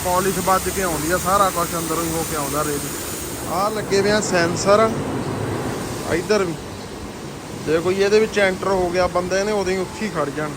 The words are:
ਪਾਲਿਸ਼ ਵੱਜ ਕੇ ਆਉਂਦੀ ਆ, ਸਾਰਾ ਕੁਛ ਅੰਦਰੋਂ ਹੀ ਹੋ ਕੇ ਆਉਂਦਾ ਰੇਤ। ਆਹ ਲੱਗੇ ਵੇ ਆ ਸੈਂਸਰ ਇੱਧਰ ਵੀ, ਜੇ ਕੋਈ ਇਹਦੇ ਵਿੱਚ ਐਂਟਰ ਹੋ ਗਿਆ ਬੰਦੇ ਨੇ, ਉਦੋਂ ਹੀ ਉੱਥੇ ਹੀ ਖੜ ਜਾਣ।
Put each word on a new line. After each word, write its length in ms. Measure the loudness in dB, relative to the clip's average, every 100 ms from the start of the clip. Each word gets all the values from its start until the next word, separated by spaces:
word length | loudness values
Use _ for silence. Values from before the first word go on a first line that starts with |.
ਪਾਲਿਸ਼ 340 | 2 2 2 0
ਵੱਜ 300 | 2 2 2
ਕੇ 140 | -2
ਆਉਂਦੀ 280 | -2 -2 0
ਆ, 80 | 0
ਸਾਰਾ 300 | 2 4 4
ਕੁਛ 240 | 2 -2 -2
ਅੰਦਰੋਂ 240 | -2 -2
ਹੀ 60 | -2
ਹੋ 140 | -2 -2
ਕੇ 60 | -4
ਆਉਂਦਾ 280 | -2 -2
ਰੇਤ। 160 | -2 -2 -4 -8 -8 -8 -8 -8 -4
ਆਹ 180 | 0 0
ਲੱਗੇ 300 | -2 0 2
ਵੇ 100 | 4
ਆ 100 | 2
ਸੈਂਸਰ 680 | 2 2 2 2 4 6 6 2 -4 -4 -4 -4 -4 -4 -4 -6 -6 -6 -2
ਇੱਧਰ 300 | -2 2 2
ਵੀ, 100 | 2 -4 -10 -12 -12 -12 -12 -12 -12 -12 -12 -8 0
ਜੇ 140 | 0
ਕੋਈ 140 | 2
ਇਹਦੇ 260 | 2 4 4
ਵਿੱਚ 180 | 4 4
ਐਂਟਰ 300 | 2 2 0
ਹੋ 200 | 2 2
ਗਿਆ 160 | 2 2
ਬੰਦੇ 340 | 0 0 0
ਨੇ, 80 | 2
ਉਦੋਂ 200 | 0 0
ਹੀ 60 | 0
ਉੱਥੇ 280 | -2 -4 -4
ਹੀ 40 |
ਖੜ 180 | -2 -2
ਜਾਣ। 200 | -2 -4